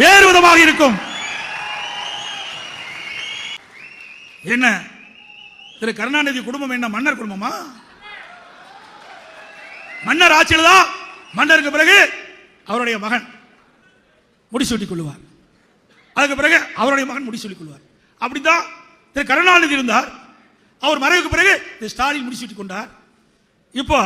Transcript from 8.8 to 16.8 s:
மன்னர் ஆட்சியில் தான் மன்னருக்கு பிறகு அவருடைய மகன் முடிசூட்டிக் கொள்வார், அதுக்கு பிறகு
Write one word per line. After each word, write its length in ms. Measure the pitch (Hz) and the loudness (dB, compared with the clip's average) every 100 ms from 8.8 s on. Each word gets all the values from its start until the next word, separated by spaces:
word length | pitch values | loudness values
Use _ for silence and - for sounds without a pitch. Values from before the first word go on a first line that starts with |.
| - - - - - - - - - - - - - | -20 -20 -20 -20 -20 -20 -20 -20 -20 -20 -18 -12 -4
மன்னர் 280 | 330 349 311 | 2 4 6
ஆட்சியில் 320 | 320 320 330 | 4 4 6
தான் 140 | 370 349 - - - - 180 | 6 4 -2 -16 -20 -12 -4
மன்னருக்கு 340 | 294 311 294 294 | 2 2 2 2
பிறகு 220 | 320 392 320 - - - _ _ - | 4 6 4 0 -16 -20 _ _ -8
அவருடைய 280 | 233 240 220 208 | -4 -4 -6 -4
மகன் 200 | 233 - - _ _ _ _ _ _ _ _ _ _ _ | -6 -6 -18 _ _ _ _ _ _ _ _ _ _ _
முடிசூட்டிக் 400 | 233 254 220 202 | -4 -2 -4 -6
கொள்வார், 300 | 170 151 - - _ _ _ _ _ _ _ _ - | -8 -8 -12 -20 _ _ _ _ _ _ _ _ -2
அதுக்கு 200 | 285 269 | -2 0
பிறகு 180 | 294 330 - - | 2 0 0 -2